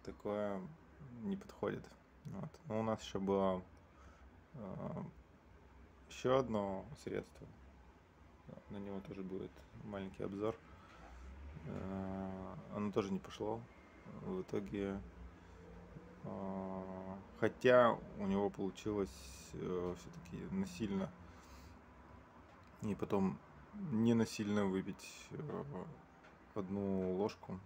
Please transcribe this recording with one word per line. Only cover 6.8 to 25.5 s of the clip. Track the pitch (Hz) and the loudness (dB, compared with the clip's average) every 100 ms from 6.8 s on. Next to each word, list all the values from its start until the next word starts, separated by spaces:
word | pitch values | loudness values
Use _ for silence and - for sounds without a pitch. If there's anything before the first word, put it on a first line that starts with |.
| 104 147 | -4 -8
средство. | - 98 98 - - - - - - - - - - - - - - | -4 -4 -4 -12 -16 -16 -18 -20 -20 -20 -20 -20 -20 -20 -14 -14 -8
На | 101 | -8
него | 98 98 98 | -4 -4 -4
тоже | 98 | -6
будет | 95 95 101 - - 120 | -4 -4 -6 -8 -16 -12
маленький | 110 101 95 - | -6 -4 -4 -2
обзор. | 101 98 107 113 - - - - - - - - - - 160 | -2 2 0 0 -8 -18 -18 -16 -16 -14 -12 -12 -10 -10 -6
Э, | 98 95 95 95 95 95 95 92 98 - 104 | -4 -4 -2 -2 -2 -4 -4 -6 -8 -6 0
оно | 104 | 2
тоже | 101 98 | 4 4
не | 95 | 0
пошло. | - - 107 113 120 - - - - - 98 | -2 -4 -2 -2 -6 -16 -20 -18 -12 -8 -4
В | 92 | -2
итоге, | 92 107 98 101 98 98 - - - - - - - - - - - - | 0 -2 0 0 0 0 -4 -12 -14 -14 -18 -16 -16 -16 -14 -14 -14 -10
э, | 101 101 98 95 95 95 95 92 95 95 95 - | -6 -4 -2 -2 -2 -4 -4 -6 -6 -8 -10 4
хотя | 110 - 123 123 120 - - - | 4 6 10 12 12 8 -2 -4
у | 101 | 2
него | 98 101 | 4 4
получилось, | - 98 - 110 104 95 - - - - | 2 -2 -2 0 2 2 -2 -14 -14 -10
э, | - 80 92 90 87 | -6 -2 0 0 -2
всё-таки | - - - - 90 95 | -8 -12 -8 -8 -2 0
насильно | 98 - 110 98 - - - - - - - - - - - - - - - - - - | 0 0 0 2 0 -4 -16 -16 -16 -16 -16 -18 -18 -20 -18 -18 -18 -20 -20 -20 -20 -4
и | 110 95 | -2 0
потом | - 101 95 - - - - 208 190 | 4 4 4 2 -8 -18 -14 -6 0
не | 110 113 | 4 6
насильно | 117 110 - 104 104 101 | 8 6 2 2 4 4
выпить, | 95 95 - - - - | 2 0 -6 -10 -14 -12
э, | - 151 | -8 -4